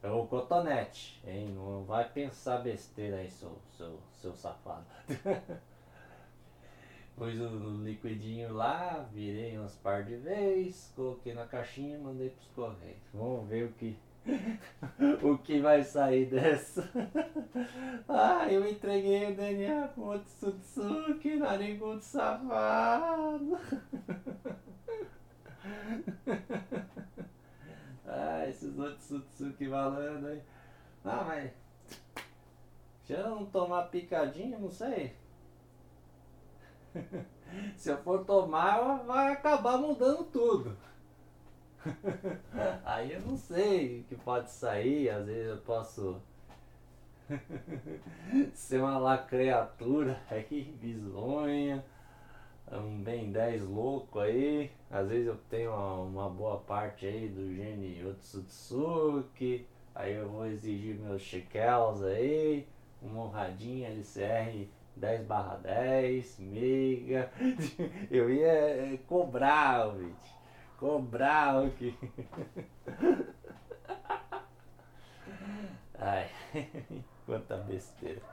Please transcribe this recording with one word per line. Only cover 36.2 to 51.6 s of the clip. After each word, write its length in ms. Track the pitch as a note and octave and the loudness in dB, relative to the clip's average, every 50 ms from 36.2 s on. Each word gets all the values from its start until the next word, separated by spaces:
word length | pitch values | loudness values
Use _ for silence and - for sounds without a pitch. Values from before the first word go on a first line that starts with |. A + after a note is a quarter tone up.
| - - - - - - - - - - - - - - - | -20 -20 -20 -20 -20 -20 -20 -20 -20 -20 -20 -20 -20 -12 -12
<laughs> 840 | E3+ - - F#3+ F3+ - - - - - - F3 F#3+ G3+ G3+ - | -10 -10 -8 -8 -10 -10 -10 -16 -20 -18 -14 -10 -8 -8 -8 -10
Se 140 | - - E3 | -8 -4 -2
eu 80 | C#3+ C#3 | -2 -2
for 260 | - F3+ F#3 F#3+ F#3+ | 0 2 2 2 4
tomar, 800 | - G3+ G3 F#3 F3 D#3 D#3+ E3+ F#3+ G#3 A3+ B3 C4 C#4 B3+ A#3+ | 6 6 8 8 6 4 4 6 6 6 6 4 4 2 0 0
vai 280 | A#3+ B3 C4 C#4 C#4 C#4+ | 0 4 4 4 4 2
acabar 460 | C#4 - D4+ D4+ - G#3 A#3+ B3+ B3+ | 4 6 6 6 6 6 6 4 4
mudando 460 | C#4+ D4+ C#4+ - B3 C4 D4 E4 E4+ | 4 2 2 4 6 6 6 4 0
tudo. 520 | - - C4 A#3 A#3+ G#3 - A#2+ A#2 G2+ - - - - - - - - - - - - - - - - - - - - - - | -2 2 4 6 6 6 4 2 0 -8 -10 -14 -20 -20 -20 -20 -20 -20 -20 -20 -20 -20 -20 -20 -20 -20 -20 -20 -20 -20 -8 -6
<laughs> 1000 | - - - - G3 - - - F#3+ E3 - - - - - F#3+ F#3+ F#3 - - | -6 -6 -4 -4 -4 -4 -2 -4 -6 -6 -6 -10 -10 -4 -2 0 0 -2 -2 -4
Aí 280 | - - A2 A#2 C3+ D#3 | -4 -2 -2 -2 -4 -6
eu 80 | F#3 G3+ | -6 -4
não 140 | A#3 C4+ | -4 -4
sei 640 | - - - F3 F3 G3+ G#3 G3 F3 C#3+ B2 A#2+ A#2+ | -4 -6 -4 0 2 4 6 4 4 4 0 -2 -6
o 40 | A#2+ | -8
que 120 | - B2+ | -10 -12
pode 340 | A#2+ - B2 B2 A#2+ A#2 - | -8 -4 0 0 0 0 -2
sair, 580 | - - - A#2 G#2+ G#2 G#2+ B2+ C#3+ D3+ C#3 A#2+ | -10 -4 -2 -2 0 2 2 2 4 4 4 2
às 180 | G#2+ G#2 G2+ | 2 0 -2
vezes 240 | G#2 A2 A#2 A2+ A2 | -2 -4 -4 -4 -4
eu 80 | G#2+ G2+ | -6 -6
posso 600 | - - A#2 A2+ A2 A2 - - G#2 F#2+ F#2 G2 - - - - - - - - - - - - - - - - - - - - - - | -4 -2 -2 -2 -2 -4 -8 -4 -4 -4 -4 -6 -10 -16 -20 -20 -20 -20 -20 -20 -20 -20 -20 -20 -20 -20 -20 -20 -20 -20 -20 -20 -10 -8
<laughs> 120 | C#3+ C3+ - - E3 A#2+ - - D#3+ C3 - D3+ D#3+ - - - D#3+ E3 E3 F#3 A#3 C4+ C#4+ - - | -8 -8 -8 -10 -12 -12 -10 -8 -10 -10 -8 -10 -12 -12 -12 -16 -16 -16 -8 2 4 4 4 4 0
ser 280 | - - - C3 C3 | -12 -6 0 2 4
uma 180 | C3 C3+ C3+ C3 | 4 4 2 4
lacreatura 1200 | C3 C3 C3 C3 - - - B2+ C3 C3 B2+ A#2 A2+ - - - A#2 A#2+ C3+ D3+ D3 B2+ C3 - - - | 6 6 6 4 4 0 2 4 6 6 6 4 4 2 -4 -6 0 2 2 4 4 2 0 -2 -6 -6
aí, 460 | A2 G#2+ G#2+ - D3+ D3 C3+ C#3 D#3 A#2+ | -6 -6 -4 -4 -6 -6 -6 -8 -10 -8
bizonha, 1000 | A2 A#2 A#2 A2 G#2 G2+ G2 G2 A2 B2 C#3+ D3+ D3+ D3 C#3+ C#3+ | -8 -8 -6 -6 -8 -8 -6 -4 -2 -2 0 0 0 0 0 0